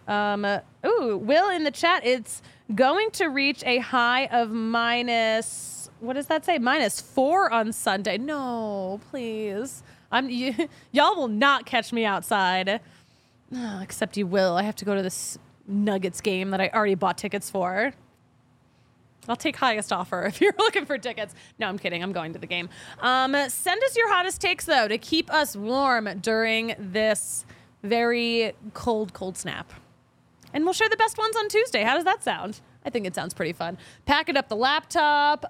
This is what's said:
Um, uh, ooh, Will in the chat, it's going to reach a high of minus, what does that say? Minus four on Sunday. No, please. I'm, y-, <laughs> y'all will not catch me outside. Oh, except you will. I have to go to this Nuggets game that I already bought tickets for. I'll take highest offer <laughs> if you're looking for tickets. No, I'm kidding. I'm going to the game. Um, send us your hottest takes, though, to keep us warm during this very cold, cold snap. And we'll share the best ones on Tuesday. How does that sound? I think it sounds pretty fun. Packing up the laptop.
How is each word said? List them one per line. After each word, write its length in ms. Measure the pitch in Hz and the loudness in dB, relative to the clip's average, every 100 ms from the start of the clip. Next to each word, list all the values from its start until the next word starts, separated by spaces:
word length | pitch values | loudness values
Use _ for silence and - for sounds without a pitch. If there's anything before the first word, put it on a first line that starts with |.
| - | -4
Um, 380 | 208 208 208 | -2 0 0
uh, 140 | 202 202 - - | 0 -2 -4 -4
ooh, 320 | - 466 247 202 | 0 2 2 -2
Will 320 | 214 302 403 | 2 4 4
in 140 | 349 | 2
the 80 | 302 | -2
chat, 340 | - 339 359 | 0 2 2
it's 380 | 233 254 214 - - - - | 2 -2 -4 -14 -16 -16 -4
going 340 | 208 262 339 440 | 4 4 4 0
to 140 | - | 0
reach 380 | 339 269 277 262 | 0 2 0 0
a 140 | - 247 | 0 0
high 480 | 233 254 240 254 269 | 2 2 4 2 2
of 240 | 240 226 | 0 0
minus, 1400 | 226 226 233 233 240 240 233 220 220 226 - - - - - | -2 0 0 2 0 0 2 2 0 -2 -10 -12 -14 -16 -12
what 140 | 233 | -6
does 140 | 262 277 | -4 -2
that 180 | 311 | 0
say? 140 | - 320 | 2 2
Minus 420 | 240 302 214 - | 2 2 2 -2
four 500 | - - 269 370 359 | -4 2 4 4 4
on 220 | 226 220 | 2 0
Sunday. 460 | 214 226 196 208 196 | -2 0 0 0 -2
No, 800 | 277 294 254 233 214 202 185 208 - | -2 -4 -4 -4 -4 -4 -6 -8 -8
please. 720 | 277 233 220 214 196 262 - - - - | -8 -6 -6 -4 -6 -8 -12 -20 -20 -2
I'm, 160 | 247 262 | -2 0
y-, 400 | 240 254 220 320 - | -2 -2 -2 -4 -6
<laughs> 120 | - | 0
y'all 240 | 254 311 | 4 4
will 120 | 381 247 | 4 0
not 380 | 208 277 269 | 4 4 4
catch 260 | 240 247 220 | 2 -2 0
me 140 | 233 | -2
outside. 760 | 220 190 - 208 185 185 185 226 - - _ _ _ _ - | 0 0 0 2 4 2 0 -2 -6 -20 _ _ _ _ -12
Oh, 280 | 254 233 190 | -8 -6 -8
except 340 | 190 - 226 | -8 -6 -4
you 120 | 202 185 | -2 0
will. 280 | 196 190 175 | 2 2 2
I 40 | |
have 140 | 208 | -2
to 100 | - | -4
go 80 | 202 | -2
to 80 | 196 | -2
this 380 | 185 - - - - _ - | -2 -6 -10 -12 -18 _ -4
Nuggets 540 | 202 208 196 185 - | 0 2 0 -2 -2
game 300 | 214 185 190 | -2 -2 -2
that 100 | 190 | 0
I 80 | 190 | 0
already 240 | 226 208 | 2 2
bought 240 | 190 185 180 | 2 0 -2
tickets 320 | 202 202 - | -4 -6 -4
for. 440 | 196 180 190 254 - _ _ _ _ _ _ _ _ _ _ _ _ - | -2 -2 0 -2 -4 _ _ _ _ _ _ _ _ _ _ _ _ -8
I'll 80 | |
take 200 | 240 320 | -4 -4
highest 360 | - 254 214 - | 0 0 0 -2
offer 320 | 190 - - | -4 -2 -2
<laughs> 40 | 185 | -2
if 120 | - | 2
you're 140 | 392 - | 2 4
looking 260 | 440 392 | 2 2
for 140 | - 269 | -2 -4
tickets. 340 | 247 220 208 - - - | -6 -8 -8 -10 -16 -6
No, 100 | 190 | -4
I'm 120 | 196 | -4
kidding. 240 | 190 170 | -4 -4
I'm 80 | 185 | -4
going 220 | 175 160 | -4 -6
to 40 | 165 | -10
the 80 | |
game. 240 | 156 175 170 - - - | -6 -6 -6 -12 -18 -2
Um, 360 | 240 254 262 285 269 | 2 2 4 2 0
send 320 | - 359 381 | -2 0 2
us 160 | 539 466 | 2 2
your 160 | 453 | 4
hottest 260 | 370 370 - | 4 0 -2
takes, 260 | 381 359 | -2 -2
though, 220 | - 277 214 | 2 2 2
to 120 | 226 | -2
keep 340 | - 320 - | 0 0 2
us 220 | 311 294 | 2 0
warm 640 | 202 214 254 277 240 214 185 | -2 -2 0 2 2 0 -4
during 540 | 226 220 226 220 226 - | 0 2 2 0 -2 -6
this 680 | 196 208 220 208 - - - - - - | -4 0 2 0 -4 -10 -12 -18 -20 -10
very 720 | 202 233 233 233 233 233 220 - 214 | -2 2 2 2 2 0 0 -4 -14
cold, 380 | - 254 220 214 | -6 -2 -2 -2
cold 220 | - 185 | -6 -10
snap. 380 | 175 165 139 - - - _ _ _ _ _ - | -8 -8 -10 -12 -18 -20 _ _ _ _ _ -10
And 100 | 294 | -2
we'll 100 | 330 | 0
share 140 | 370 440 | 2 2
the 80 | |
best 220 | 440 440 - | 4 0 0
ones 180 | 440 | -2
on 140 | 453 427 | 0 0
Tuesday. 340 | 415 494 220 | 2 2 2
How 120 | 220 | 2
does 100 | 294 | 2
that 180 | 349 415 | 2 0
sound? 380 | - 170 190 - - - | -2 -4 -6 -12 -18 -12
I 40 | - | -6
think 160 | 233 | -4
it 80 | 190 | -4
sounds 200 | 180 165 | -4 -6
pretty 180 | - 165 | -4 -4
fun. 260 | 170 170 185 - - | -4 -6 -8 -16 -8
Packing 320 | - 285 311 277 | 2 2 2 0
up 100 | 254 | 0
the 80 | |
laptop. 880 | 214 254 302 - 339 294 294 294 294 | 0 0 0 0 2 4 4 2 0